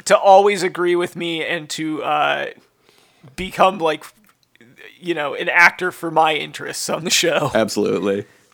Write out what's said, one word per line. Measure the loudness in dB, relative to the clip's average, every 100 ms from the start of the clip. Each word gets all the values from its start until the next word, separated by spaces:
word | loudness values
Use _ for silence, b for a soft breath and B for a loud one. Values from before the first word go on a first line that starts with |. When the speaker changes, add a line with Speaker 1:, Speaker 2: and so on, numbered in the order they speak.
| 2
Speaker 1:
to | 4
always | 8 8 6 2
agree | -2 -2 0 0
with | -2 -6
me | -6 -4 -4
and | -6 -8
to, | -8 -6 -4
uh, | -2 0 0 -2 -6 -12 _ _ b b b b -18 -12
become, | -6 2 2 2
like, | -2 -4 -10 _ _ _ _ _ _ _ -20 -12
you | -6
know, | -4 -4 -6
an | -2
actor | 4 2 2 -8
for | -6 -2
my | 2 2
interests | 0 -6 -10 -12 -8 -6
on | -6
the | -2
show. | 0 2 0 0
Speaker 2:
Absolutely. | 0 0 0 -2 0 -2 -4 -6 b b